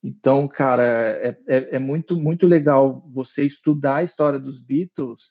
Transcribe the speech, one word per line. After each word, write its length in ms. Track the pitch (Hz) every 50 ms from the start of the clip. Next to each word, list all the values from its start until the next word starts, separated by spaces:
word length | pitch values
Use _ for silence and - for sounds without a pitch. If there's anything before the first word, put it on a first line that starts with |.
| -
Então, 460 | 127 127 _ _ 131 135 139 143 139
cara, 340 | - - 143 135 127 123 123
é, 560 | 120 117 117 117 110 104 - 107 123 120 _ _
é, 300 | - 131 131 131 - -
é 20 | 131
muito, 380 | 131 135 143 160 160 _ 175
muito 280 | 170 151 151 165 175 -
legal 640 | 175 175 165 147 151 143 135 139 135 127 127 - 156 127
você 300 | 135 127 _ _ - 143
estudar 520 | 143 139 _ _ 156 151 147 139 139 135
a 60 | 147 175
história 380 | 175 _ - 156 147 139 139
dos 180 | 135 135 139 131
Beatles 640 | 123 123 131 151 185 180 _ - 147 123 117 113 _ _